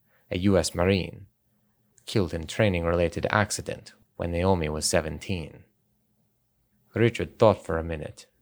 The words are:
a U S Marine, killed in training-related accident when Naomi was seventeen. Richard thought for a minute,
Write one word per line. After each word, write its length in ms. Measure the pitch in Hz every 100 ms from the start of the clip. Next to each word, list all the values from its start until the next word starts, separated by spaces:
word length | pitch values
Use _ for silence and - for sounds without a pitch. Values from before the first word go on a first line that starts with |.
| _ _ -
a 80 | 95
U 180 | 98 95
S 180 | 78
Marine, 520 | - 87 98 80 - - _ _ _ _ _ _ _ -
killed 260 | 117 85
in 140 | 82 82
training-related 800 | - 107 90 85 85 85 - -
accident 640 | 107 101 - - - - - _ -
when 140 | 85
Naomi 400 | 85 92 92 76
was 160 | 76 -
seventeen. 800 | 90 78 76 - 92 76 - - _ _ _ _ _ _ _ _ _ _ _ _
Richard 440 | 101 117 - 82 -
thought 240 | 110 92
for 140 | - 82
a 80 |
minute, 400 | 82 80 76 - - _